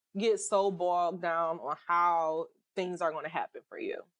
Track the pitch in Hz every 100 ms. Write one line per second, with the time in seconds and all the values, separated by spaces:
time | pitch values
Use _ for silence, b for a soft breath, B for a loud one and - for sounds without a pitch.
0 | _ 196 226 208 - 202 202 175 180 175
1 | 175 180 170 165 165 165 127 147 - 175
2 | 175 170 160 160 165 _ _ - 180 175
3 | 170 156 151 165 - 127 - - - -
4 | - _